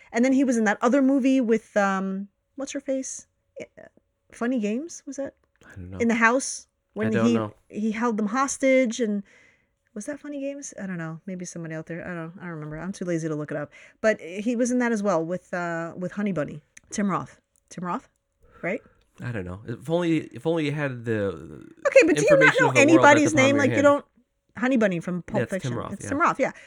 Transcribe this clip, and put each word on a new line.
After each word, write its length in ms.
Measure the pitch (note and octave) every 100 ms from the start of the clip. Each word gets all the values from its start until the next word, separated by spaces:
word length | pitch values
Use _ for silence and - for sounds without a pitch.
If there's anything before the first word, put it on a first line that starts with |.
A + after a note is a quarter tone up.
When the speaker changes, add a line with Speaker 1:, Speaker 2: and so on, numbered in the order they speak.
| _
Speaker 1:
and 140 | A#3 B3+
then 80 |
he 100 | C4
was 140 | C4+ A3+
in 80 | G#3+
that 120 | G#3+
other 200 | A#3 C#4
movie 380 | C4 C#4 B3+ C4
with, 380 | A3+ A3 - G#3
um, 500 | G3 F#3+ F#3+ F#3+ G3+ _ _ -
what's 160 | C4+
her 80 | C#4+
face? 460 | - C4+ C4 - - _ _ -
Uh, 220 | - - - _ _ _ _
Funny 260 | - A#3 C4
Games, 420 | G#3 A#3 E4+ - -
was 100 | C4+
that? 200 | C#4 - _ _ -
Speaker 2:
I 100 | -
don't 140 | F2+
know. 60 | F#2+
Speaker 1:
In 100 | A#3
the 60 | A3+
house 520 | A3+ B3+ - - -
Speaker 2:
I 320 | _ _ G3+
Speaker 1:
when 120 | A3
Speaker 2:
don't 140 | A3 A#3+
Speaker 1:
he, 80 | A3+
Speaker 2:
know. 180 | G#3+ - _
Speaker 1:
he 220 | G#3 A3
held 240 | G#3 A#3+ G#3+
them 100 | G#3
hostage 720 | B3+ C4+ - C4+ C4 B3 A#3
and, 240 | A3 G3+ - _ _ _ _ _ _
was 140 | G#3 B3
that 120 | C#4+
Funny 220 | D4 C#4+
Games? 320 | C#4 C#4+ C#4+ -
I 40 | F#3+
don't 100 | F3
know. 240 | D#3+ D#3+ -
Maybe 200 | F#3 F3
somebody 280 | F3 E3
out 120 | D#3+ D#3+
there. 200 | E3 -
I 80 |
don't, 200 | F3 E3 F3
I 40 |
don't 100 | F3+ D#3+
remember. 220 | D3+ D#3
I'm 140 | F3
too 140 | G3 F3
lazy 240 | E3+ D#3+
to 60 | D3+
look 160 | D3+
it 40 | D3
up. 140 | D3 - - _
But 180 | A3 G#3+
he 380 | D#3+ F#3+ G#3+ A#3
was 140 | A#3+
in 80 | B3
that 120 | A#3+
as 100 | A3
well 200 | G3+ E3
with, 300 | E3 F3+ -
uh, 400 | F#3 F3 E3 E3 -
with 160 | F3+
Honey 220 | G3+ G#3
Bunny. 260 | F3+ F#3 D3+ - _ _
Tim 200 | - G3+
Roth. 300 | D#3 - - _ _ _
Tim 160 | - F3+
Roth, 240 | G#3+ - _ _ _ _ -
right? 200 | E3 G#3+ - _ _ -
Speaker 2:
I 80 | A#2+
don't 140 | A#2 F2+
know. 160 | F#2 A#2
If 240 | A#2+ B2+
only, 280 | E3+ E3+ D#3 -
if 120 | - D#3+
only 200 | E3 D3
you 80 |
had 320 | D3+ C#3 B2 A#2
the 220 | A2 G2 E2+ D#2 D2 - - C#5+
Speaker 1:
Okay, 120 | C5+ E4+
but 120 | D4
do 40 |
you 40 | G#4
not 0 |
Speaker 2:
information 60 | C#5
Speaker 1:
know 100 | C5
Speaker 2:
of 80 | B4+
the 60 | B4
world 40 |
at 20 | -
the 60 |
Speaker 1:
anybody's 500 | C#4+ E4 C#4+ D4+ C#4+
Speaker 2:
palm 60 | D4+
of 60 | C4+
Speaker 1:
name? 100 | C#4+
Speaker 2:
your 40 |
Speaker 1:
Like, 100 | C4+
you 60 | A#3+
Speaker 2:
hand. 80 | C#4+
Speaker 1:
don't, 200 | C#4+ - _ _ _ _ -
Honey 180 | B3 C4
Bunny 220 | G#3 E3+
from 220 | F3 F3
Pulp 160 | - G#3
Speaker 2:
Yeah, 40 |
it's 80 | A#2
Tim 80 | F#3
Speaker 1:
Fiction. 140 | C3 A#2
Speaker 2:
Roth, 160 | G2
Speaker 1:
It's 100 | G3+
Speaker 2:
yeah. 60 | -
Speaker 1:
Tim 100 | C#4+
Roth, 200 | D#4+ D#4
yeah. 100 | A3 -